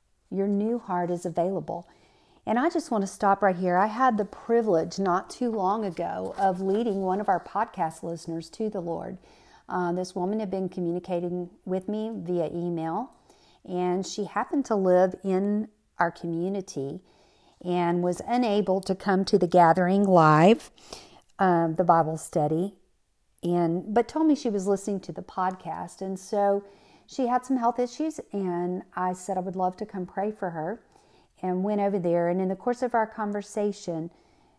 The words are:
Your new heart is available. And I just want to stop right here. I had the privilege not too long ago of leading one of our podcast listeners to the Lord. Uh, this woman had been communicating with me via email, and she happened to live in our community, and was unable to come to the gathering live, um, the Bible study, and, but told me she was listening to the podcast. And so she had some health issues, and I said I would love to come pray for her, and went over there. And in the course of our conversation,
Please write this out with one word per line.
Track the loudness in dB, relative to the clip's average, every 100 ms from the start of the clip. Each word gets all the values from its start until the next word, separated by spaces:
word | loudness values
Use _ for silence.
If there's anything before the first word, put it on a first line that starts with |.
| _ _ _
Your | -4 0
new | 0 0 -2
heart | -2 -2 -2
is | -4 -4
available. | -2 -2 -2 -6 -10 -12 _ _ _ _ _ -4
And | 0
I | 0
just | -2 -2
want | -2
to | -2
stop | 0 2 4
right | 2 2
here. | 2 2
I | 2
had | 2 2 2
the | -2
privilege | -6 0 2 4 2 2 -2
not | 0 0 -2
too | -4 -4
long | 0 0 0 -4
ago | -6 -6 -6 -8 0
of | 0 2
leading | 0 0 0 0
one | 0 0
of | 0
our | 0
podcast | -2 -4 -4 -2 -6 -4
listeners | -10 -8 -8 -8 -8
to | -6 -6
the | -4
Lord. | -6 -6 -8 -12 -18 _ _ -20 -8
Uh, | -4 -2
this | -2 -4 -4
woman | -2 -2
had | -4
been | -4 -4
communicating | -4 -4 -4 -4 -4 -4 -6 -8 -12 -6
with | -6 -4
me | -6 -6 -8
via | -4 -2 -2
email, | -4 -4 -4 -4 -4 -8 _ _ _ _ _ -8
and | -4 -2 -2 -4
she | -6
happened | -6 -4 -2 -2 0
to | 2
live | 4 6 4 2
in | -2 0 0 -2 -4 _ _ -2
our | -2
community, | -2 -6 -4 -2 -4 -6 -8 -8 -10 -16 _ _ _ _ _
and | -4 0 2 2
was | 0 -2 -2
unable | 0 2 2 2 0
to | 0 -2
come | 0 2 2
to | 2
the | 6
gathering | 8 8 6 4 4
live, | 6 8 8 8 8 6 2 -20 -20 -20 -20 -20 _ 0
um, | 2 4 2 2
the |
Bible | 4 4 4 -2
study, | -4 0 0 0 -2 -8 _ _ _ _ _ _
and, | -2 0 2 0 0
but | 0 0
told | 2 2
me | 2
she | 0
was | -2 0
listening | -2 -2 -6
to | -6
the | -12
podcast. | -10 -4 -4 -4 -8 -10 -10 -10
And | -8 -8
so | -4 0 2 2 -2 -16 _ _ _
she | -4 -2
had | -2 -2
some | -2
health | 0 -2
issues, | -4 -4 -6 -6 -8
and | -6 -4 -2 -4 -6 -8 -4
I | -4
said | -4 -6 -6
I |
would | -4 -2
love | -4 -4
to | -8
come | -8 -8
pray | -4 -6
for | -4 -6
her, | -4 -6 -8 _ _ _ _ _ _
and | -4 -2
went | 0 0
over | 0 0
there. | 0 2 2
And | 0
in | -2
the | -2
course | -4 -2
of | 0
our | 0 -2
conversation, | -4 -6 -6 -6 -4 -2 -4 -6 -6 -8 -12 _ _ _